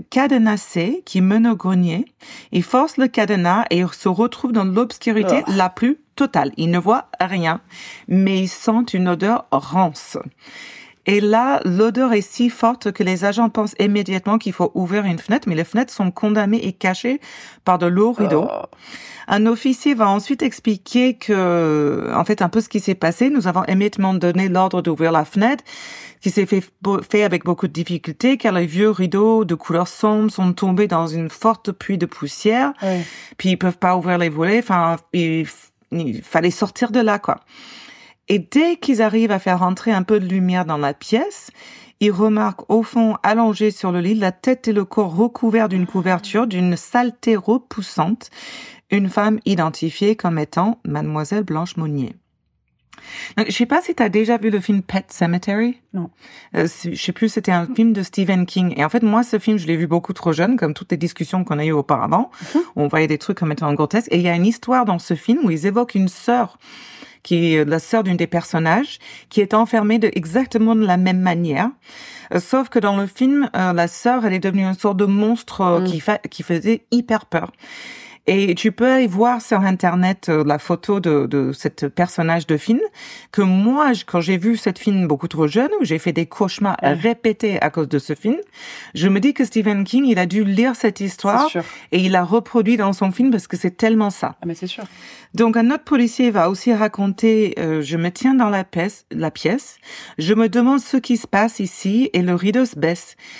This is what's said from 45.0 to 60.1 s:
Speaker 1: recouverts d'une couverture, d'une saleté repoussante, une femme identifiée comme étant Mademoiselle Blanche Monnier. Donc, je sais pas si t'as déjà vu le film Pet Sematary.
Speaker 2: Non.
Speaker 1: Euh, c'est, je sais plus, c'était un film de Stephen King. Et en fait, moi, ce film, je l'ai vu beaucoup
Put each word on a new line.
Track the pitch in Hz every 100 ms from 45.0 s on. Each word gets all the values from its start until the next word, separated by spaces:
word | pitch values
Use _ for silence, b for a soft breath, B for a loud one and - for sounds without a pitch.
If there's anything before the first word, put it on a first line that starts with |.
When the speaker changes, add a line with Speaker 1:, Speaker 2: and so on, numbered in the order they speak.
| 196
Speaker 1:
recouverts | 165 233 233 226 220 214
d'une | 185 180
couverture, | 190 180 180 - 214 240
d'une | 180 180 175
saleté | - 240 247 240 - 214
repoussante, | 190 247 - - 190 - 160 226 - B B B B B _
une | 202 190
femme | 208 208 214 -
identifiée | 185 160 - 160 - 202 214
comme | 180 165
étant | 151 - 196 233 170
Mademoiselle | 147 151 151 151 208
Blanche | 190 156 175 -
Monnier. | 160 143 127 - _ _ _ _ _ _ _ - B B B -
Donc, | 214
je |
sais | 190 240
pas | 311
si | 349
t'as | 349 220
déjà | 202 220 233
vu | 214
le | 202
film | 185 202
Pet | 185 190 -
Sematary. | - 170 175 190 202 233 247 _
Speaker 2:
Non. | 190 170 B B B B 165
Speaker 1:
Euh, | 165
c'est, | - 170
je | 175
sais | -
plus, | - 226
c'était | 220 202
un | 180 170 240
film | 226
de | 202
Stephen | 185 - 185 185 180
King. | 190 180 -
Et | 151
en |
fait, | 233
moi, | 220 214
ce | 247 214
film, | 220 214
je | 160
l'ai | 165
vu | 165
beaucoup | 170 -